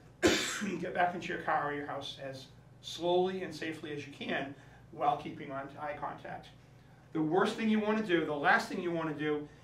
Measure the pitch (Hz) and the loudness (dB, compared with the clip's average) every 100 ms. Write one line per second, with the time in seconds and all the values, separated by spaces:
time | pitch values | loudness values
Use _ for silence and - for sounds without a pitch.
0 | - - - - - - 196 170 180 180 | -20 2 4 4 0 -2 -4 -4 -2 2
1 | 175 180 180 165 - 151 143 143 143 139 | 2 2 -4 -4 0 2 2 -2 -4 -6
2 | - - 135 131 - - - - - - | -8 -10 -10 -10 -14 -20 -20 -16 -12 -2
3 | 175 180 185 190 160 - 160 156 151 147 | 2 4 4 0 -6 -6 -8 -6 -8 -8
4 | 139 - - 160 139 - - - - - | -8 -8 -4 -4 -4 -10 -18 -20 -14 0
5 | 147 147 160 156 143 135 139 - 147 147 | 2 2 -2 -8 -8 -8 -8 -8 -8 -4
6 | 139 - - - - - - - - - | -6 -6 -10 -12 -14 -20 -20 -20 -20 -20
7 | - 160 156 185 214 220 220 214 208 214 | -6 0 2 4 4 2 2 4 4 2
8 | 175 170 151 147 170 226 - 233 175 170 | 4 2 2 2 4 4 2 -2 -2 0
9 | 156 147 151 147 147 - | -2 -2 0 0 -4 -14